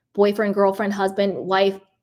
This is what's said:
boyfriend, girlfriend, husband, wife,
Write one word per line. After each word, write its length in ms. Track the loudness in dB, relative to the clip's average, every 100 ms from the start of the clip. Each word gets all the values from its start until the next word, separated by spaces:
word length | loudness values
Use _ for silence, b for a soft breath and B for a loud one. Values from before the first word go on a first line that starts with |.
| _
boyfriend, 400 | 0 2 2 -2
girlfriend, 400 | 2 0 0 -4
husband, 420 | -2 -2 0 -2 -2
wife, 420 | -2 2 2 -2 _ _